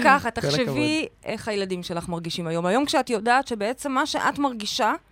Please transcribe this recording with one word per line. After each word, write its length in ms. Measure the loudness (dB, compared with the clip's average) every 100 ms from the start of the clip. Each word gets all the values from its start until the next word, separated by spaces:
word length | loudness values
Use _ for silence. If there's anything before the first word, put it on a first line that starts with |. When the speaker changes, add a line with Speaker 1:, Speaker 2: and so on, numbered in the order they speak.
Speaker 1:
ככה, 280 | 6 4 2
Speaker 2:
כל 100 | -2
Speaker 1:
תחשבי 200 | 0 0
Speaker 2:
הכבוד. 140 | 0 0 0 0 -4 _ -10
Speaker 1:
איך 220 | -8 -4
הילדים 360 | -4 -4 -6
שלך 260 | -6 -8 -6
מרגישים 380 | -6 -6 -4 -2
היום. 180 | 0 2
היום 200 | 2 4
כשאת 240 | 2 2
יודעת 380 | 0 4 2 2
שבעצם 440 | -2 -2 -2 -2
מה 140 | 0 0
שאת 340 | 0 0 2
מרגישה, 540 | 0 -2 -4 0 0 0 _